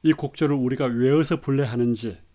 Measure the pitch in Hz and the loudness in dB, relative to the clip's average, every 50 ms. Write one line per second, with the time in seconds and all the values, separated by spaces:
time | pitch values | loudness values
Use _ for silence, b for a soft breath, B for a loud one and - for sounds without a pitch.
0 | - 160 156 - - 139 - - 160 147 143 135 127 127 131 131 147 127 120 117 | 4 2 2 2 -2 -10 -4 -2 0 0 0 0 0 -2 -2 -2 -2 -2 0 2
1 | 123 131 139 160 156 - 175 160 - - 139 135 143 120 117 120 120 120 120 110 | 2 2 4 2 2 0 -2 -4 -2 -2 -2 -2 -2 -2 -2 0 0 0 0 -2
2 | 113 113 92 - - _ | -4 -10 -10 -12 -20 _